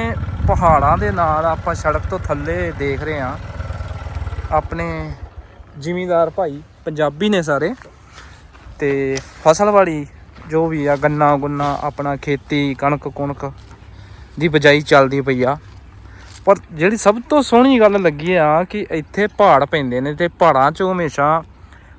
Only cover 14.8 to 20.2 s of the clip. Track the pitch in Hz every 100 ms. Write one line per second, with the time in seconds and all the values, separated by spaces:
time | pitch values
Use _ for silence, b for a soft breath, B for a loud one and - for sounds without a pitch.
14.8 | 147 147 131 139 135 127 123 151 - -
15.8 | - - - B B B - 196 - 156
16.8 | 175 220 196 226 - 294 247 233 262 254
17.8 | 214 202 175 147 165 185 151 156 185 208
18.8 | - 160 147 - 208 - 196 139 139 160
19.8 | 131 123 139 147